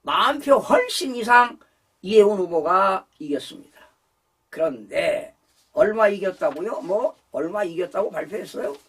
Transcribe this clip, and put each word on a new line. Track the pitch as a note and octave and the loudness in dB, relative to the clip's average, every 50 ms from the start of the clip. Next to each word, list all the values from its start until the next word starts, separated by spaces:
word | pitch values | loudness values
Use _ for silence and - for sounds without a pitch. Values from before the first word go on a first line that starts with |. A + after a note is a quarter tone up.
만 | _ C#3 D3+ F3 G#3+ C4 C#4+ C#4+ | _ -2 0 2 2 2 0 -2
표 | - C#4 C#4 | 2 2 2
훨씬 | A3+ - - C4 B4 B4 B4 - - F4 C4+ B3 | 2 4 2 2 2 2 0 -6 -6 -6 -6 -6
이상 | A#3+ G#3+ A#3 A#3+ A#3+ A#3+ A#3+ - _ _ _ _ _ _ _ _ _ | -6 0 4 6 6 6 4 -2 _ _ _ _ _ _ _ _ _
이해훈 | - F#3 A3 G#3+ G3+ G#3 G#3+ | -6 4 6 6 6 6 4
후보가 | F#3+ F3+ E3 E3+ D#3+ D3+ E3 F3+ F#3+ G3 G3 F#3+ F#3 - _ _ _ | 0 -2 -2 -2 -2 0 2 2 4 4 2 0 -2 -6 _ _ _
이겼습니다. | D#3 C#3+ C#3+ C3 - - - - - _ _ - - _ _ _ _ _ _ _ _ _ _ _ _ _ | -6 -6 -6 -6 -6 -12 -18 -20 -20 _ _ -20 -20 _ _ _ _ _ _ _ _ _ _ _ _ _
그런데 | - D#3 D#3+ D#3+ C3 A2 G#2 - C#3+ - - - - - - - _ _ _ _ _ _ _ _ _ | -4 -4 -2 -2 -2 -8 -14 -6 -4 -2 0 0 -2 -2 -6 -12 _ _ _ _ _ _ _ _ _
얼마 | G3 G#3 G#3 G#3+ A3+ G#3+ | 2 2 2 4 4 2
이겼다고요? | G3+ G3+ F#3+ F#3+ F#3+ F#3 - F3+ D3 C3+ D3+ F3+ A3+ C4+ - | 2 2 0 -4 -6 -4 -2 -2 -2 -2 -4 -8 -6 -8 -8
뭐 | - E3+ F#3+ A3 B3+ D#4+ - _ _ _ | -4 -2 -2 0 -2 -2 -6 _ _ _
얼마 | - C3 D3+ E3+ F#3 G#3 G#3 | -8 -6 -6 -4 -4 -4 -4
이겼다고 | E3+ E3+ E3+ F3 - - F#3+ G#3 - | -4 -4 -6 -8 -4 -4 -4 -4 -4
발표했어요? | F3+ D#3 D#3 D3+ G3 - - - - - - G#3 G#3 - _ | -4 -8 -8 -8 -10 -10 -10 -10 -10 -8 -8 -8 -8 -12 _